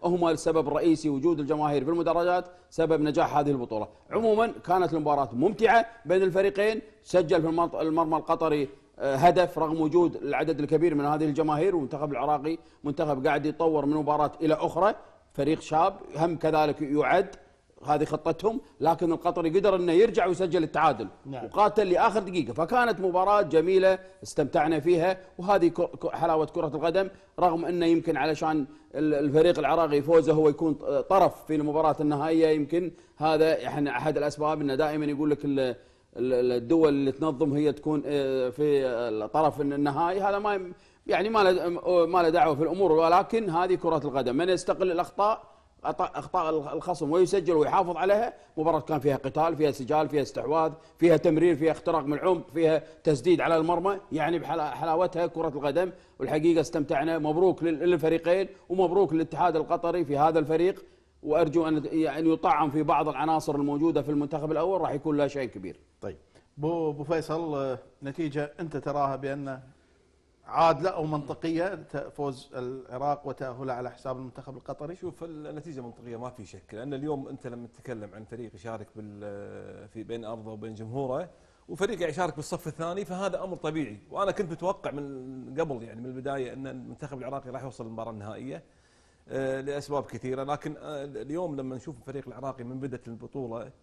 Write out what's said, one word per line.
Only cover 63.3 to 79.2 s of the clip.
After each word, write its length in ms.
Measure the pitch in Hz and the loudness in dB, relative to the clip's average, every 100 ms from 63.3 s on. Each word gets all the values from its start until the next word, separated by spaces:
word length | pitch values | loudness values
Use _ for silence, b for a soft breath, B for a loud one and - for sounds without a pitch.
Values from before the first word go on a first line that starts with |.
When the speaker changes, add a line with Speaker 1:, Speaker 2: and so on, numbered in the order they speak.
| 160 151 | 0 0
Speaker 1:
الموجوده 480 | 143 143 143 165 151 | -2 0 0 2 0
في 80 | 139 | 0
المنتخب 420 | 151 147 156 151 | -2 -2 -4 -2
الاول، 280 | 156 165 190 | -2 0 0
راح 100 | 156 | -2
يكون 260 | 143 151 147 | -2 -2 0
لها 120 | 143 | 0
شيء 200 | 139 127 | -2 -8
كبير. 320 | 101 92 - _ _ | -8 -12 -14 _ _
Speaker 2:
طيب، 160 | 107 - _ b b - | -12 -12 _ b b -8
بو-، 360 | 151 170 156 | -4 -2 -4
بو 120 | 147 | -6
فيصل، 500 | 139 165 151 156 165 | -4 -4 -2 -4 -4
آه، 240 | 147 135 123 - _ | -4 -4 -6 -10 _
نتيجه 500 | 139 135 160 143 147 - | -12 -6 -4 -4 -6 -8
انت 160 | 170 147 | -8 -8
تراها 400 | 147 143 139 135 | -6 -2 -2 -2
بان 440 | 135 139 139 131 127 _ b b b _ _ _ - | -6 -8 -8 -12 -16 _ b b b _ _ _ -8
عادله 440 | 123 165 156 180 | 2 4 4 -2
او 140 | 185 | -2
منطقيه 720 | 156 151 143 151 165 165 180 | -4 -4 -6 -6 -4 -2 -2
ت-، 220 | 180 147 147 | -6 -10 -10
فوز 540 | - - 143 127 - | -10 -8 -8 -8 -12
العراق 720 | 131 123 131 127 127 143 143 143 | -10 -10 -10 -12 -6 -4 -4 -6
وتاهلها 480 | 127 135 123 135 | -8 -10 -8 -8
على 160 | 123 123 | -6 -8
حساب 260 | 120 135 131 | -10 -10 -10
المنتخب 400 | 127 120 135 135 | -10 -16 -18 -18
القطري؟ 400 | - 139 147 180 | -14 -12 -12 -12
Speaker 3:
شوف، 280 | 180 - | -12 -12
النتيجه 560 | 165 156 151 151 156 135 | -14 -14 -14 -14 -12 -14
منطقيه 360 | 123 110 120 113 | -14 -16 -14 -12
ما 140 | 123 | -12
في 140 | 123 | -14
شك، 300 | 98 95 _ | -18 -20 _
لان 200 | 107 131 | -14 -10
اليوم 340 | 135 147 143 135 | -8 -6 -8 -8
انت 180 | 135 127 | -14 -14
لما 200 | 120 117 | -14 -16
تتكلم 440 | _ - 117 104 | _ -14 -12 -12
عن 100 | 95 | -16
فريق 300 | 107 117 117 | -18 -14 -14
يشارك 320 | 101 117 113 104 110 | -14 -12 -12 -14 -16
بال-، 920 | 107 104 | -16 -14